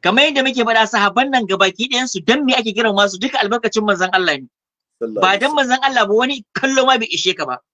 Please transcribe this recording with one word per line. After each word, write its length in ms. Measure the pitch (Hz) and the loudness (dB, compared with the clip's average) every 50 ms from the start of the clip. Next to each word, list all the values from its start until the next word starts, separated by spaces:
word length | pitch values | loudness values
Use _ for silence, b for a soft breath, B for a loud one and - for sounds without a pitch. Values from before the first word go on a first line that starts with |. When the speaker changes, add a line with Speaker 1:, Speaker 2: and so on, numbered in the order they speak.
Speaker 1:
Kamar 220 | - 180 196 247 285 | 0 2 2 4 2
yadda 160 | 311 294 269 262 | 2 2 0 0
muke 200 | 269 254 254 233 | 0 0 0 0
faɗa, 220 | 226 226 226 220 208 | 2 2 2 2 2
sahabban 400 | - 214 202 202 180 233 269 277 | 2 2 0 2 2 0 0 2
nan 160 | 269 254 226 | 0 -2 0
gabaki 400 | 175 190 180 196 190 185 - 233 262 269 | 0 2 2 2 2 2 -2 -6 -4 -2
ɗayan 160 | 240 254 247 | -4 -4 -4
su, 100 | - 185 156 | -6 -6 0
dan 180 | 214 233 285 294 | 0 0 2 2
me 80 | 262 254 254 | 0 0 0
ake 160 | 226 220 196 | -2 -2 -2
girmama 320 | 202 233 226 202 196 202 202 | 0 0 0 2 2 0 0
su? 120 | 185 180 | 0 -4
Duka 160 | 208 262 - 269 | -6 -4 -2 -2
albarkacin 480 | 220 202 220 240 233 220 - 220 214 | -2 -2 -2 -2 -2 -2 -2 -2 0
manzon 240 | 208 202 180 185 185 | 0 0 0 0 0
Allah 260 | 190 185 185 165 147 135 | 0 0 0 0 -2 -4
ne. 60 | 135 120 _ _ _ _ _ _ _ _ _ _ | -6 -16 _ _ _ _ _ _ _ _ _ _
Speaker 2:
Sallallahu 220 | 117 113 110 - | -8 -6 -2 0
Speaker 1:
Ba 60 | 185 185 | 2 2
Speaker 2:
alaihi 100 | 196 202 | 2 2
Speaker 1:
dan 120 | 247 277 | 0 0
Speaker 2:
wasallam. 280 | 302 294 269 247 254 262 | 0 0 0 0 0 0
Speaker 1:
manzon 0 | 262 | 0
Allah 180 | 269 269 247 214 196 | 0 2 0 0 2
ba, 60 | 208 | 2
wani 320 | 220 247 262 285 262 208 _ _ - | 2 2 0 -2 -6 -10 _ _ -4
kallo 280 | - 269 269 262 254 | -2 0 2 2 4
ma 120 | 262 262 247 | 4 2 2
bai 100 | 226 - - | 0 -4 -6
ishe 240 | 170 - 185 180 185 | -4 -2 -4 -4 -4
ka 80 | 156 | -6
ba. 120 | 127 127 - _ _ | -6 -6 -10 _ _